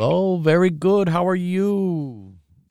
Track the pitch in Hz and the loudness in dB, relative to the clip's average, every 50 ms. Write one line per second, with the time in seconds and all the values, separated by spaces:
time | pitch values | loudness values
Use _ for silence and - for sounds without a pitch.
0 | 107 131 160 180 190 190 185 175 156 156 156 175 185 185 165 147 165 190 202 202 | -2 0 0 0 0 0 0 0 2 2 4 4 4 2 0 0 0 2 2 2
1 | 196 175 160 175 180 185 185 185 180 175 180 190 196 202 202 196 196 185 170 156 | 2 0 0 0 0 0 0 -2 -2 -2 -2 0 0 0 0 -2 -2 -2 -2 -4
2 | 147 135 120 107 95 95 95 90 _ _ _ _ _ _ | -6 -8 -10 -14 -16 -20 -20 -20 _ _ _ _ _ _